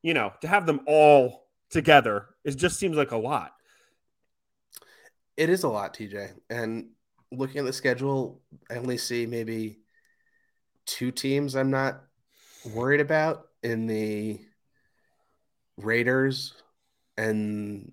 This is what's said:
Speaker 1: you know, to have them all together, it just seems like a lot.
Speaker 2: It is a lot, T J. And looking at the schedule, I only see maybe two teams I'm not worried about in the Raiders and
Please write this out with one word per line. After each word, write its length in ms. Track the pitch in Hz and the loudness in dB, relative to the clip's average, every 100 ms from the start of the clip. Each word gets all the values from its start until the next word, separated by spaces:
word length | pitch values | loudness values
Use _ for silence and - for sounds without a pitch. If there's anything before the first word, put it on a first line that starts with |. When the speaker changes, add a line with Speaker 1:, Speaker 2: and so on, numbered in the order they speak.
Speaker 1:
you 120 | 160 | 0
know, 200 | 156 104 - | 0 -2 -6
to 60 | 156 | 0
have 180 | 202 170 | 0 2
them 160 | 147 - | -2 2
all 600 | 151 151 147 123 - _ _ _ | 8 10 10 8 -2 _ _ _
together, 580 | 165 156 147 117 104 - _ | -2 8 6 6 -4 -6 _
it 140 | 151 135 | -10 -2
just 200 | 170 - | -2 0
seems 200 | 190 151 | -2 0
like 140 | 139 | -2
a 60 | 117 | -2
lot. 360 | 113 139 82 _ _ _ _ _ _ _ _ _ _ _ _ - - - - _ _ - | -4 -4 -6 _ _ _ _ _ _ _ _ _ _ _ _ -20 -20 -20 -20 _ _ -4
Speaker 2:
It 120 | 160 | 0
is 140 | 185 | 2
a 60 | 151 | 0
lot, 240 | 107 98 | -2 -6
T 140 | - 107 | -10 -12
J. 240 | 101 98 92 _ | -12 -12 -16 _
And 400 | 120 113 113 - _ _ _ _ | -6 -6 -6 -10 _ _ _ _
looking 280 | 123 135 147 | -8 -6 -4
at 60 | 135 | -6
the 60 | |
schedule, 680 | 131 135 123 139 135 123 - _ - _ | -2 -2 0 -2 -2 -4 -10 _ -20 _
I 60 | 120 | -8
only 220 | 123 123 | -6 -6
see 280 | - 120 117 | -4 -4 -4
maybe 540 | 117 113 113 110 107 _ _ _ _ _ _ _ _ _ _ - | -6 -6 -6 -8 -12 _ _ _ _ _ _ _ _ _ _ -12
two 260 | - 127 | -6 -6
teams 440 | 127 135 139 143 131 | -4 -2 -2 -2 -2
I'm 160 | 135 | 0
not 300 | 135 135 131 _ _ _ _ _ - 120 110 | 0 -2 -4 _ _ _ _ _ -20 -12 -6
worried 240 | 127 147 | 0 2
about 460 | 143 156 156 160 - _ | 2 0 0 -4 -10 _
in 240 | 117 113 113 | -4 -4 -2
the 520 | 107 107 107 107 104 - _ _ _ _ _ _ _ _ _ _ _ _ - | -2 -2 -4 -6 -8 -14 _ _ _ _ _ _ _ _ _ _ _ _ -12
Raiders 760 | 107 117 120 131 135 135 - - _ _ _ _ _ - | -2 0 2 2 0 -2 -10 -16 _ _ _ _ _ -6
and 760 | 110 107 104 104 104 104 - | -2 -2 -2 -6 -8 -12 -16